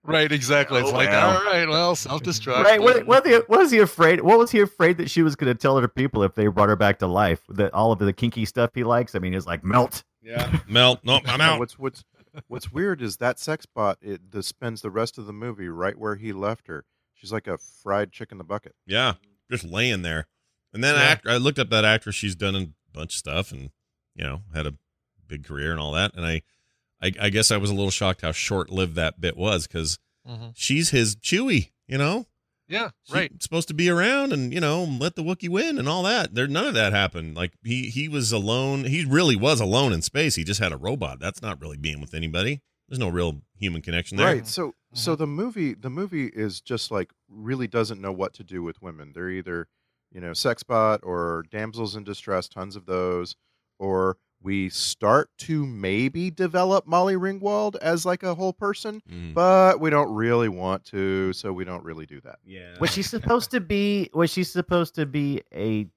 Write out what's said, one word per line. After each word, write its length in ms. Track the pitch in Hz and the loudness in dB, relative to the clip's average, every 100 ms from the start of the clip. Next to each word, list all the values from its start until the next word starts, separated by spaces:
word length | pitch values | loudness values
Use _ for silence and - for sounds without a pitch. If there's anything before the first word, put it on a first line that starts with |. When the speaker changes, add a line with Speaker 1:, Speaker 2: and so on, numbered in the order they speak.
Speaker 1:
Right, 280 | - 156 151 | 0 2 4
exactly. 480 | 147 123 143 139 131 | 2 4 4 4 2
It's 100 | 131 | 4
Speaker 2:
Oh, 40 | |
Speaker 1:
like, 160 | 127 135 | 4 4
Speaker 2:
well. 280 | 101 180 190 | 6 6 4
Speaker 1:
all 60 | |
right, 240 | 202 180 160 | 2 2 2
well, 260 | 156 175 | 2 2
self-destruct. 680 | 170 - 147 175 110 120 127 | 0 -4 -4 -4 -4 0 6
Speaker 2:
Right, 180 | 196 220 | 6 8
what, 240 | 226 247 208 | 8 6 6
what, 160 | 262 | 6
the, 220 | 311 233 226 | 8 6 8
what 140 | 233 | 6
was 100 | 349 | 8
he 80 | 226 | 8
afraid? 420 | 196 - 160 175 | 6 6 6 8
What 140 | 170 226 | 8 8
was 140 | - | 8
he 80 | 220 | 6
afraid 380 | 202 - 170 175 | 4 6 4 4
that 100 | - | 0
she 140 | 170 | 4
was 140 | 160 139 | 4 4
gonna 180 | 131 | 0
tell 240 | 120 143 135 | 2 4 4
her 80 | 120 | 2
people 380 | - 123 113 | 2 0 2
if 100 | 98 | 2
they 140 | - 104 | 4 2
brought 200 | 95 104 | 6 4
her 60 | 101 | 6
back 220 | 104 98 | 4 4
to 60 | 92 | 2
life? 360 | 90 101 82 _ | 2 2 2 _
That 240 | 101 98 | -2 0
all 200 | 98 113 | 2 2
of 80 | 104 | 4
the 120 | 101 | 0
kinky 320 | 95 120 117 | 0 -2 -2
stuff 260 | 107 - 117 | -4 0 -2
he 80 | 127 | 0
likes. 320 | 117 120 120 | 0 0 0
I 60 | 98 | -4
mean, 120 | 90 | -4
it's 140 | 92 90 | -4 -4
like, 160 | 82 | -6
"Melt." 400 | 90 117 - - _ _ | 2 2 2 -4 _ _
Speaker 3:
Yeah, 380 | 110 117 120 - - | -10 -4 -2 -2 0
melt. 320 | 113 127 127 | 4 4 4
Nope, 180 | - 135 131 | 0 0 0
I'm 120 | 127 | 2
Speaker 4:
No, 60 | |
Speaker 3:
out. 140 | 160 156 | 2 2
Speaker 4:
what's, 180 | 120 - | -2 -6
what's, 260 | 135 - _ _ _ 151 _ | -8 -8 _ _ _ -20 _
what's 240 | 120 - | -12 -10
weird 280 | 143 196 165 | -4 -4 -2
is 180 | 117 - | -6 -2
that 200 | 123 127 | -2 -2
sex 260 | - 156 | -6 -8
bot, 340 | - - 104 92 | -8 -2 -2 -2
it, 300 | 104 95 95 | -8 -12 -10
the, 100 | 104 | -10
spends 400 | - - 120 113 | -10 -8 -10 -8
the 80 | 107 | -8
rest 280 | 98 113 - | -4 -6 -8
of 80 | 104 | -16
the 60 | |
movie 360 | 104 120 104 90 | -12 -12 -10 -12
right 280 | 82 92 104 | -6 -6 -4
where 200 | 107 101 | -8 -8
he 160 | 110 | -10
left 340 | 98 101 113 - | -6 -6 -6 -12
her. 180 | 78 _ _ _ | -16 _ _ _
She's 160 | _ 95 | _ -10
like 140 | 107 104 | -8 -6
a 100 | 85 | -10
fried 520 | - _ 104 101 101 | -12 _ -4 -2 -4
chick 220 | - 110 | -10 -18
in 60 | 98 | -18
the 60 | |
bucket. 300 | 85 104 - _ - | -10 -10 -10 _ -4
Speaker 3:
Yeah, 280 | 104 127 87 _ _ _ | 0 0 -2 _ _ _
just 120 | 123 | -8
laying 380 | 85 92 123 101 | -6 -2 -2 -2
there. 240 | 87 80 - _ _ _ _ | -4 -6 -8 _ _ _ _
And 80 | 104 | -4
then 140 | 135 147 | 0 4
Speaker 1:
Yeah. 60 | |
Speaker 3:
act-, 240 | 143 156 - | 2 2 0
I 80 | 123 | 0
looked 220 | 135 143 | 0 -2
up 100 | 127 | 0
that 140 | 113 | 2
actress. 320 | 107 110 - - | 4 2 -2 -6
She's 180 | 104 | -6
done 220 | 87 101 95 | -4 -4 -4
a 100 | 87 _ _ | -6 _ _
bunch 220 | 73 82 | -14 -10
of 40 | - | -10
stuff, 340 | - 78 98 | -6 -6 -6
and, 180 | 67 67 _ _ _ _ - | -10 -16 _ _ _ _ -10
you 80 | |
know, 180 | 71 76 104 | -10 -10 -10
had 140 | 80 76 | -8 -8
a 80 | 73 _ _ _ _ _ | -10 _ _ _ _ _
big 160 | 73 | -16
career 260 | 73 71 76 | -12 -8 -6
and 80 | 82 | -6
all 120 | 76 | -4
that. 220 | 78 101 95 | -2 -4 -4
And 80 | |
I, 180 | 82 80 _ _ _ _ _ _ | -6 -6 _ _ _ _ _ _
I, 100 | 90 92 | -6 -2
I 80 | 104 | -2
guess 200 | 104 107 | 2 2
I 60 | 107 | 0
was 120 | 101 | -2
a 40 | |
little 160 | 98 101 | -2 -2
shocked 300 | - 98 92 | 0 -2 -2
how 80 | 82 | -4
short-lived 600 | 78 - 98 85 95 90 | -4 -4 -4 -4 -4 -2
that 260 | 80 80 - | -2 -4 -2
bit 160 | 85 82 | -6 -2
was, 300 | 98 92 78 | -2 -2 -4
'cause 320 | 85 80 - _ _ 123 | -6 -6 -6 _ _ -18
Speaker 1:
Mm-hmm. 240 | 113 117 | -16 -16
Speaker 3:
she's 360 | 117 - 143 165 | -8 0 0 2
his 260 | 131 113 107 | 2 2 -2
Chewie, 560 | - 180 262 156 - _ - | -2 0 2 0 -2 _ -8
you 100 | 135 | -2
know? 300 | 147 214 233 _ _ _ _ | -2 -2 -8 _ _ _ _
Speaker 1:
Yeah, 220 | 190 220 _ | -6 -6 _
Speaker 3:
She's 120 | _ | _
Speaker 1:
right. 280 | 165 170 - | -4 -4 -8
Speaker 3:
supposed 240 | - 165 - | -6 -4 -4
to 60 | |
be 160 | 151 175 | 0 2
around 420 | 175 202 277 277 | 4 2 0 0
and, 220 | 147 127 | -2 -2
you 60 | 175 | -2
know, 240 | 151 160 | 0 0
let 320 | 170 127 156 180 | -2 -4 -4 -4
the 60 | |
Wookiee 240 | 160 180 175 | -6 -4 -4
win 300 | 185 330 285 | -2 -2 -2
and 100 | 143 | -2
all 160 | 175 | -2
that. 300 | 185 240 185 110 | 0 -2 -2 -4
There, 100 | 135 | -2
none 180 | 151 277 | -2 0
of 60 | |
that 180 | 117 104 | 0 2
happened. 420 | 101 95 85 80 78 | 2 0 -4 -10 -6
Like, 160 | 87 _ | -8 _
he, 260 | 113 123 127 | -6 -6 -4
he 180 | 117 151 | -8 -6
was 220 | 147 113 | -4 -2
alone. 520 | 110 101 123 135 139 | -2 0 -2 -2 -4
He 200 | 127 156 | -2 -2
really 300 | 143 143 170 104 | 2 4 4 4
was 240 | 127 139 | 2 2
alone 320 | 101 117 139 | 2 2 2
in 80 | 85 | 0
space. 360 | - 139 156 - | -2 -2 -2 -2
He 80 | |
just 160 | 82 101 | -4 -2
had 120 | 92 | -2
a 40 | 71 | -4
robot. 400 | 87 135 78 64 | -6 -6 -8 -8
That's 240 | 80 - | -10 -10
not 180 | 104 76 | -12 -10
really 160 | 78 73 | -12 -8
being 240 | 76 73 | -8 -8
with 140 | 71 | -10
anybody. 480 | 80 80 85 107 143 _ _ _ | -8 -6 -2 -4 -4 _ _ _
There's 120 | 131 | -6
no 80 | 101 | -4
real 340 | 87 85 73 _ _ | -2 -2 -4 _ _
human 240 | 98 82 | -6 -6
connection 340 | 87 85 - 95 | -6 -6 -6 0
there. 100 | 175 | 2
Speaker 4:
Right. 180 | 139 110 | 2 -4
So, 280 | - 151 - _ | -8 -8 -10 _
so 180 | 123 117 | -6 -4
Speaker 1:
Mm-hmm. 40 | 151 | -2
Speaker 4:
the 40 | 151 | -4
movie, 480 | 147 240 220 151 | -4 -6 -4 -6
the 160 | 101 127 | -4 -10
movie 360 | 139 196 170 127 | -8 -6 -6 -6
is 320 | 110 107 90 | -6 -6 -8
just, 320 | - 117 - | -8 -6 -4
like, 180 | 107 90 _ _ | -6 -6 _ _
really 380 | 101 110 131 120 | -14 -8 -6 -2
doesn't 340 | 120 110 104 | -2 -2 -4
know 120 | 98 | -8
what 200 | 92 95 | -4 -6
to 100 | - | -6
do 180 | 90 92 | -14 -10
with 180 | 85 - | -10 -10
women. 300 | 92 78 73 | -16 -18 -18
They're 160 | 73 90 | -12 -8
either, 380 | 92 90 85 82 _ _ _ _ | -8 -8 -8 -10 _ _ _ _
you 80 | 92 | -16
know, 120 | 87 | -10
sex 280 | 82 131 117 | -4 -4 -4
bot 380 | - 117 110 107 | -2 0 2 0
or 420 | 92 87 85 82 80 | -4 -4 -4 -6 -8
damsels 460 | 107 110 110 110 107 | -10 -10 -8 -10 -10
in 80 | |
distress, 440 | 101 98 - 95 - | -12 -14 -4 -4 -4
tons 280 | - 95 98 | -14 -14 -14
of 100 | 90 | -6
those, 480 | 92 90 90 90 - _ _ _ _ | -4 -2 -4 -6 -14 _ _ _ _
or 380 | 98 92 95 92 _ _ | -4 0 0 -2 _ _
we 240 | 95 98 92 | -6 -4 -4
start 640 | - - - 104 131 147 - | -4 -6 0 4 4 2 -10
to 260 | - 156 | -6 -4
maybe 640 | 139 110 95 101 131 165 180 | -4 -4 -2 0 0 -2 -8
develop 560 | 160 185 180 185 190 | -4 -2 0 2 2
Molly 300 | 151 175 190 | 2 0 2
Ringwald 640 | 190 190 196 202 208 214 202 | 0 -4 -4 -4 -2 -2 -4
as, 280 | 160 170 | -2 -2
like, 200 | 175 180 | -2 -4
a 100 | 185 | -4
whole 180 | 170 190 | -4 -4
person, 480 | 180 202 196 220 214 - | -4 -6 -6 -10 -12 -14
Speaker 3:
Mm. 260 | 87 85 | -12 -4
Speaker 4:
but 440 | 156 185 190 185 170 | 2 6 8 8 6
we 100 | 156 | 4
don't 240 | 147 147 | 2 2
really 360 | 107 117 120 113 | 0 2 4 2
want 360 | 90 92 95 - | -2 -4 -4 -6
to, 460 | 101 95 95 95 | -2 0 0 -2
so 200 | 92 104 | -4 -8
we 120 | 92 | -8
don't 200 | 90 90 | -8 -10
really 220 | 80 80 78 | -12 -14 -16
do 140 | 71 | -18
that. 180 | - - | -20 -20
Speaker 3:
Yeah. 300 | _ 95 87 87 | _ -20 -20 -6
Speaker 2:
Was 100 | 170 | -4
she 100 | 190 | -2
supposed 480 | - 233 233 233 233 | -6 -6 0 0 0
to 80 | 254 | -6
be, 500 | 165 202 202 202 180 | -2 -2 0 -2 -2
was 200 | 156 170 | 0 0
she 100 | - | 0
supposed 540 | 180 180 - 175 160 - | -4 -4 -2 -2 -2 -4
to 100 | 147 | -4
be 360 | 147 143 139 - | -2 -2 -4 -8
a 320 | 78 107 107 95 | -6 -2 -2 -4